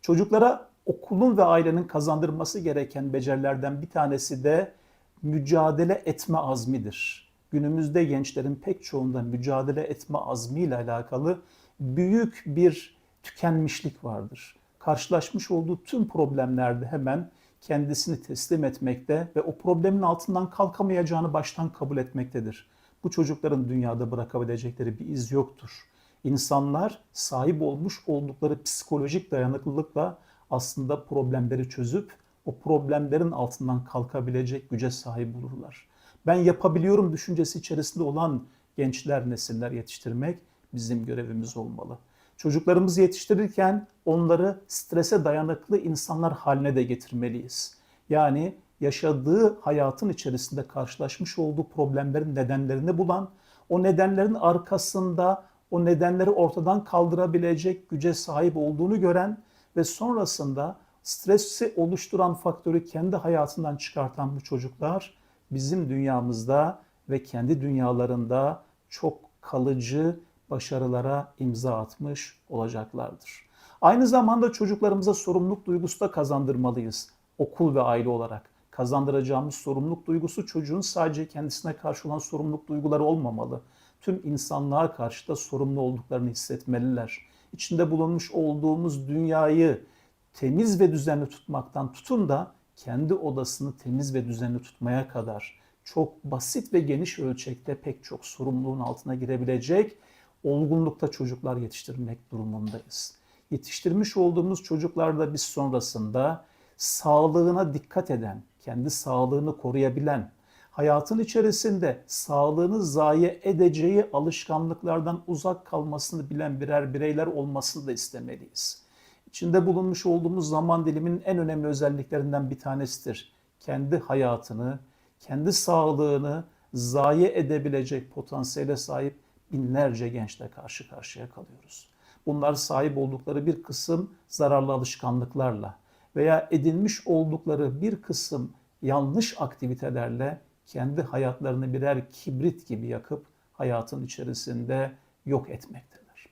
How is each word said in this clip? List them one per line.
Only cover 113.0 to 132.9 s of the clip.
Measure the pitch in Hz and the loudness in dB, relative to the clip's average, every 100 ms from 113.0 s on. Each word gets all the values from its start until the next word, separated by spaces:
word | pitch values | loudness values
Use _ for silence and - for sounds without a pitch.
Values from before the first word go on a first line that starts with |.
| 151 156 175 180 | 4 6 4 2
edeceği | 196 170 175 151 170 202 208 | 0 6 6 6 4 4 4
alışkanlıklardan | 143 156 165 - 156 165 165 175 165 160 175 170 | 0 0 -4 -4 -2 -2 -4 -2 0 0 -4 -4
uzak | 160 185 180 - | -2 -2 -4 -4
kalmasını | 160 151 147 - 165 139 | -6 -4 -6 -6 -8 -6
bilen | 147 156 135 | -6 -4 -4
birer | 147 147 143 | 0 0 0
bireyler | 135 151 151 160 | -2 0 0 0
olmasını | 151 143 139 135 156 139 | -2 -4 -2 -4 -6 -6
da | |
istemeliyiz. | 120 - 127 123 117 - - - - _ _ _ _ _ | -6 -6 -10 -12 -14 -12 -8 -8 -10 _ _ _ _ _
İçinde | - 170 180 175 | -6 4 4 4
bulunmuş | 175 185 175 190 | 2 0 -2 0
olduğumuz | 170 165 185 151 | 0 0 -2 -2
zaman | 156 170 170 160 | 0 2 2 2
diliminin | 151 165 175 | 0 -2 -2
en | 175 185 | -2 0
önemli | 160 156 151 | 0 -2 -2
özelliklerinden | 143 147 143 135 151 139 143 135 | 0 0 0 -4 -4 -2 -2 -2
bir | 131 | -6
tanesidir. | 143 135 135 - - 117 - _ _ _ | -6 -4 -4 -6 -8 -10 -12 _ _ _
Kendi | - 135 139 165 | -8 -6 0 -2
hayatını, | - 135 131 117 - 110 123 135 - _ _ _ | 0 0 2 0 -6 -6 -6 -6 -12 _ _ _
kendi | - 135 156 | -8 -2 0
sağlığını | - - 170 156 143 151 143 143 151 165 _ _ | 0 2 4 4 4 2 2 0 -4 -8 _ _
zayi | 123 120 135 143 151 180 | -6 -2 2 4 6 4
edebilecek | 185 143 151 143 139 131 139 127 | 4 0 0 0 -2 -2 -6 -8
potansiyele | - 135 139 127 - 139 139 | -14 -10 -6 -6 -4 -2 -2
sahip | - 135 139 139 _ _ _ | -4 -4 -4 -6 _ _ _
binlerce | 139 127 131 139 117 120 | -4 -2 2 2 0 -4
gençle | 120 107 - 113 | -6 -8 -10 -16
karşı | - - - - | -16 -16 -16 -16
karşıya | - - 120 123 | -18 -18 -16 -16
kalıyoruz. | 123 175 127 _ - _ _ _ _ - | -18 -20 -20 _ -20 _ _ _ _ -4
Bunlar | 147 143 | 0 2
sahip | 143 - 135 151 | 0 0 0 0